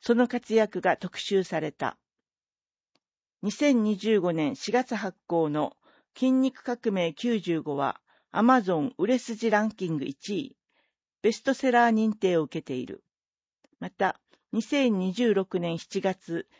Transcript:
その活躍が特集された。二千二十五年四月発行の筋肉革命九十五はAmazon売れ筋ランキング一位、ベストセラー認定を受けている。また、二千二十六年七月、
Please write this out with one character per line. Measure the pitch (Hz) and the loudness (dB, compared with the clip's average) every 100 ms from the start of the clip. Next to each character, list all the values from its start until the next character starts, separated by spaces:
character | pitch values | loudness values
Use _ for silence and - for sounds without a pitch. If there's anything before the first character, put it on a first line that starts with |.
そ | - | -2
の | 233 240 | 2 2
活 | 247 - | -2 0
躍 | 220 208 180 | 2 2 0
が | 180 - | 0 0
特 | 180 - | -4 -10
集 | - 196 | -2 -2
さ | 180 160 | 0 -4
れ | 156 | -6
た。 | - 135 - _ _ _ _ _ _ _ _ _ _ _ _ _ _ | -6 -8 -8 _ _ _ _ _ _ _ _ _ _ _ _ _ _
二 | 202 | -8
千 | - 294 247 | 0 2 4
二 | 214 196 | 2 0
十 | 202 208 | 2 2
五 | 175 | 2
年 | 160 147 | 0 -2
四 | 131 - | -4 -2
月 | 233 254 | -2 -2
発 | 208 196 - - | -6 -8 -10 -4
行 | 170 156 | 0 0
の | 151 143 _ _ _ _ | 0 -4 _ _ _ _
筋 | - 254 | -2 2
肉 | 262 262 - | 4 2 -2
革 | - 240 226 | -8 -4 -2
命 | 196 170 | 0 -2
九 | 147 240 220 | -2 -2 -2
十 | 175 160 | 0 -4
五 | 147 143 | -2 -2
は | 135 - _ _ _ | -2 -4 _ _ _
Amazon | 165 233 262 185 165 139 - | 2 4 4 2 0 -2 -2
売 | 202 | 0
れ | 254 | 0
筋 | - 220 226 | -2 -4 0
ラ | 208 | 2
ン | 220 | 0
キ | - 180 | -2 -4
ン | 151 | -4
グ | |
一 | 135 139 - 196 | -6 -10 -8 -6
位、 | - _ _ _ _ _ _ _ | -8 _ _ _ _ _ _ _
ベ | 226 | -2
ス | - | -2
ト | - | -2
セ | 262 262 | 0 2
ラ | 240 240 | 4 4
ー | |
認 | 220 220 | 4 0
定 | 214 185 170 | 0 2 2
を | |
受 | 147 160 | 0 -4
け | |
て | - | -6
い | 127 | -8
る。 | 120 - _ _ _ _ _ _ _ - | -8 -12 _ _ _ _ _ _ _ -14
ま | 180 | -10
た、 | - 190 - _ _ _ | -2 -2 -2 _ _ _
二 | 214 | -6
千 | - 285 254 190 | -2 2 2 2
二 | 185 | -2
十 | 180 240 | 0 2
六 | 196 190 190 | 2 0 -4
年 | 170 165 | -4 -6
七 | - 196 | -6 -4
月、 | 190 185 - 165 - _ | -2 -4 -6 -8 -10 _